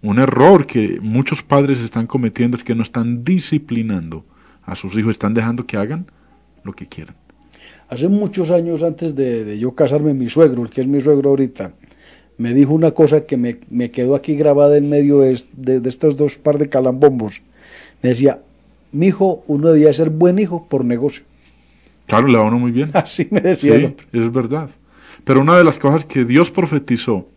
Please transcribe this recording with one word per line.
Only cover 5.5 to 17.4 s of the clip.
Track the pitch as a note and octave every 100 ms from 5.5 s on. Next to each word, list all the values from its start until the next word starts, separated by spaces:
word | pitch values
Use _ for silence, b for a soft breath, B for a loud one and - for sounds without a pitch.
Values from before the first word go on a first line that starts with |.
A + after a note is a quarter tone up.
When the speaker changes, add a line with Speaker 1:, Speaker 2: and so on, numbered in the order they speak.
| A#2+
Speaker 1:
que | - G#2+
hagan | G#2 D#3 F3+ b b b b _
lo | G3
que | - C4+
quieran. | - - - _ _ b b b b b
Speaker 2:
Hace | B2 E3
muchos | G3+ G3+ G3+ D#3+
años | F3 E3+ E3
antes | E3 D#3+ E3
de, | C#3 C3 A#2
de | G#2+ G#2
yo | A#2+ B2+
casarme, | C#3+ D3 D3+
mi | C#3 A#2+
suegro, | D3 D#3+ A#2+
el | A#2
que | -
es | C3
mi | C#3+
suegro | C3+ C#3+ C#3
ahorita, | C#3 C3 - F#2+ _ _ b b b b _
me | A#2
dijo | B2+ C#3
una | D#3 D#3+
cosa | D#3 D3+ D3+ D3
que | C3
me, | A#2+ A#2 -
me | A#2+ A#2+
quedó | B2 B2 C#3
aquí | C#3
grabada | D3 D3+ C#3+ C#3+ D3
en | C#3+
medio | D3 C#3+ C#3+
de, | C3+ B2+ -
de, | - B2+ B2+
de | B2
estos | B2+ D#3 C#3
dos | D3 -
par | - D3
de | D3
calambombos. | C#3 B2+ C3 D3 C3 G#2+ -